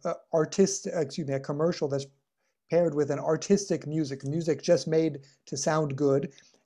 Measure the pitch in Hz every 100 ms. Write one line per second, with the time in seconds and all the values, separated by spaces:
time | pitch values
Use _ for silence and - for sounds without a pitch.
0 | 180 - _ 165 156 - 190 - 190 180
1 | 139 - 139 135 139 147 165 170 147 139
2 | 139 _ _ _ _ _ _ 165 170 147
3 | 139 143 156 160 - 202 202 160 143 156
4 | 143 139 139 160 165 143 - 175 - 160
5 | 160 139 - _ - 135 165 156 151 135
6 | 143 139 139 - _ _